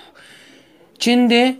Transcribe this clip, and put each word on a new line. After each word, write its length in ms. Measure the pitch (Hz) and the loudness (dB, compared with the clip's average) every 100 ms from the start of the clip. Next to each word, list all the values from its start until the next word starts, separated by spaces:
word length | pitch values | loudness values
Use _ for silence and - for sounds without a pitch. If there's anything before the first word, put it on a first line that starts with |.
| - - - - - - _ _ _ - | -20 -20 -20 -20 -20 -20 _ _ _ -8
Şimdi 580 | 233 240 247 240 254 | -2 0 2 2 0